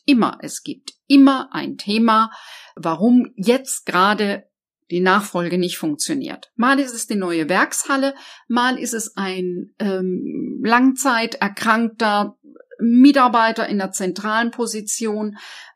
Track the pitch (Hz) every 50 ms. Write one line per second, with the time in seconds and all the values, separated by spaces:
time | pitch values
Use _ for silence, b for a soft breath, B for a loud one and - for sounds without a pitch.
0 | - - 285 233 180 131 110 - - 147 - - - 156 139 - - - - _
1 | _ - 269 277 269 269 139 - - - - 156 - - 277 - - 208 208 226
2 | 226 226 220 220 226 220 B B B B B B B B B - 156 170 165 151
3 | 196 247 247 247 226 - _ 220 190 220 240 262 262 - - - - - - 180
4 | 185 202 214 202 214 302 202 202 - _ _ _ _ _ _ _ _ - 175 175
5 | 185 185 190 208 208 - - 175 175 170 175 185 175 180 - - - 160 147 -
6 | - - 156 139 - 69 - - - _ _ 226 233 254 277 269 277 254 233 226
7 | - - 226 202 190 175 170 165 156 147 180 202 277 294 - - - - 277 269
8 | 262 277 277 B B B B B B B 233 240 240 254 262 - - 240 240 220
9 | 214 - - 202 196 190 185 185 185 180 175 175 - - _ - 214 202 190 185
10 | 185 185 185 - - - - - - - - - - 208 233 247 254 269 262 -
11 | - 277 240 226 226 226 - - 202 196 202 - - 226 220 226 233 220 226 -
12 | 233 214 208 208 208 202 - _ _ - - - - _ - - - 233 233 247
13 | 262 285 285 285 254 247 214 233 226 226 220 226 - - 202 202 190 196 196 -
14 | 196 185 180 - - 214 214 226 240 233 - - 233 220 220 214 208 214 - -
15 | 226 220 208 214 214 214 208 202 B B B B B B B